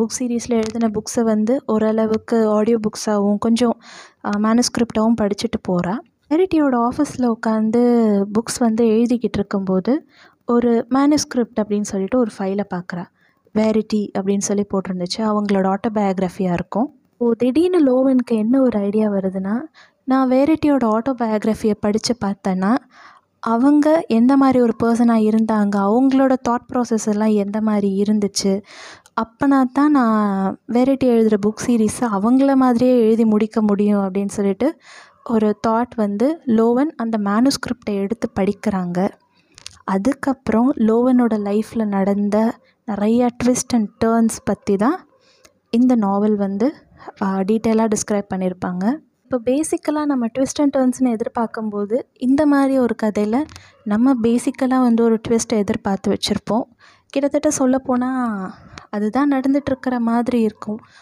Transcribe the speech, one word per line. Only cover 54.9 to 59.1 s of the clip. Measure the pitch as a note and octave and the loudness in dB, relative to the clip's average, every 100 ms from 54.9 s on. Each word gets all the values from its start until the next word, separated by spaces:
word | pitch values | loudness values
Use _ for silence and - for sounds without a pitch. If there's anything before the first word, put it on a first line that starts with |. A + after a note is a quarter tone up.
| A3+ | 4
ஒரு | A#3 A3 - | 2 2 0
ட்விஸ்ட்டை | A3+ A3+ A3 | -2 0 -2
எதிர்பார்த்து | G3+ A3+ - G3 - | 0 -2 -2 -2 -2
வச்சிருப்போம். | - - G#3 - G#3 - _ - _ _ | -2 -2 -4 -2 -4 -4 _ -20 _ _
கிட்டத்தட்ட | C4+ C#4 D4 D4+ D4 | -4 -2 0 0 0
சொல்லப்போனா | C4 C4 C4 B3 B3+ C4 A#3+ G#3 F#3+ - - - - | 0 0 0 -2 -2 -2 -4 -4 -8 -12 -20 -20 -10
அதுதான் | G#3 G#3+ | -4 -2